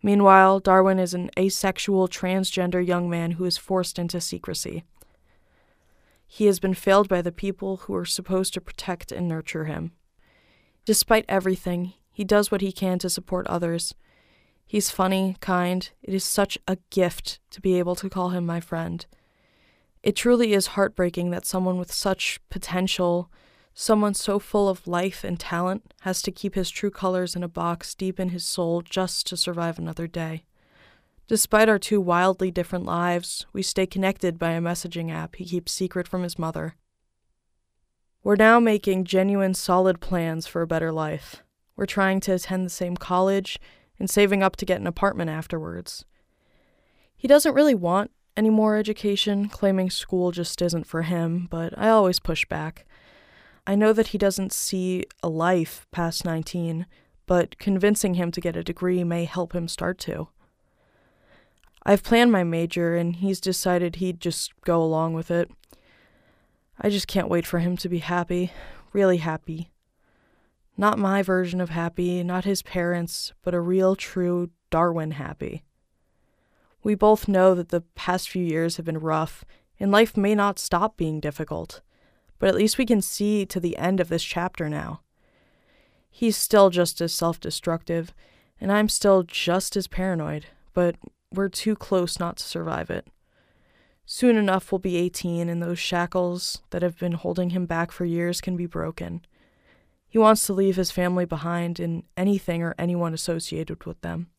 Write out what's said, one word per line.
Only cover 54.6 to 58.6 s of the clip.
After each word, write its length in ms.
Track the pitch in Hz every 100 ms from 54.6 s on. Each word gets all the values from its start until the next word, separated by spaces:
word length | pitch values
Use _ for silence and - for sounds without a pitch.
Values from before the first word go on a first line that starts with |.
| - 190 185 185 - _
a 80 | 170
life 580 | 160 170 185 160 - -
past 340 | - 170 - 175
nineteen, 600 | 160 160 175 170 160 180 _ _ _ -
but 320 | 180 170 -
convincing 560 | - 190 202 208 202 180
him 160 | 170
to 100 | 175
get 160 | 175
a 60 | 170